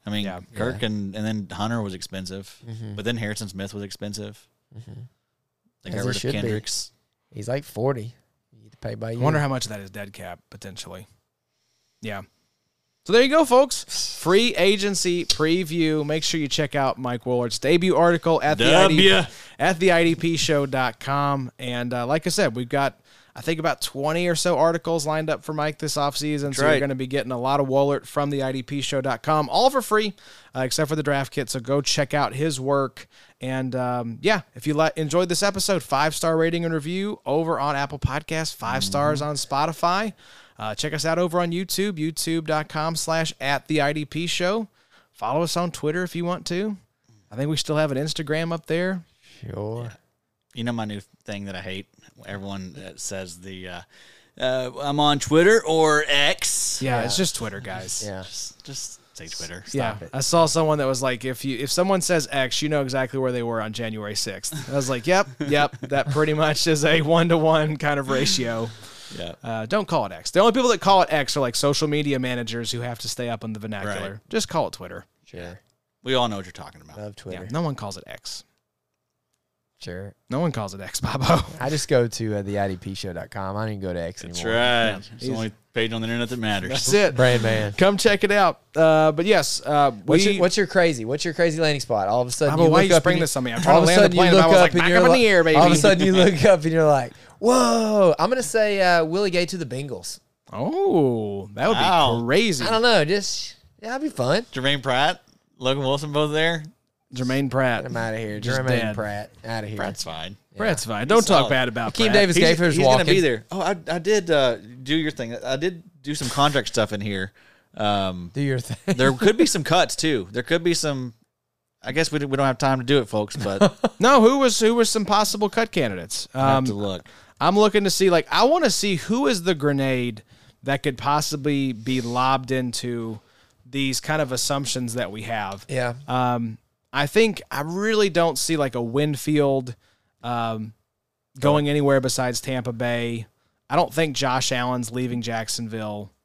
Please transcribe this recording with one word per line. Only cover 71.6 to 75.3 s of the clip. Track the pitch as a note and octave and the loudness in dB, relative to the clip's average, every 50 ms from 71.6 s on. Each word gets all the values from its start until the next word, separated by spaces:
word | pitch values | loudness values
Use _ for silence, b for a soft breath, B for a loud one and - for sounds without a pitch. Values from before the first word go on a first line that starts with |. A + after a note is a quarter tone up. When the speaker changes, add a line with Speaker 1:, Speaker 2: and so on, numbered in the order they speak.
| - C#3+ C#3+ - D#3 | 0 0 2 0 0
Speaker 2:
media | D3+ D3 D3+ D3 D3 C#3 | 0 -2 -2 0 -2 -2
managers | B2+ B2+ B2+ B2 A#2+ A#2+ A2 A#2 A#2 A#2 G#2 | -2 -2 -4 -4 -4 -6 -6 -6 -6 -6 -6
who | - A#2+ | -6 -6
have | A#2+ A#2+ A#2+ - | -8 -8 -10 -10
to | - | -10
stay | A2+ - - B2 A#2+ | -10 -8 -6 -6 -6
up | A#2 G#2+ - | -6 -6 -8
on | A2+ G#2+ | -10 -10
the | G#2+ | -10
vernacular. | G#2+ G#2+ G#2+ G2+ G2 G#2 G2+ F#2+ G2 G2 G2+ | -10 -10 -8 -8 -6 -6 -6 -6 -8 -10 -12
Speaker 1:
Right. | G#2+ _ _ | -16 _ _
Speaker 2:
Just | - A3+ G#3 - | -4 -4 -4 -2
call | - D#3+ B2 | -2 -4 -4
it | F2 - | -4 -6
Twitter. | - F#2 F2+ F#2 - - _ _ _ _ | -12 -14 -14 -14 -16 -18 _ _ _ _
Speaker 3:
Sure. | _ | _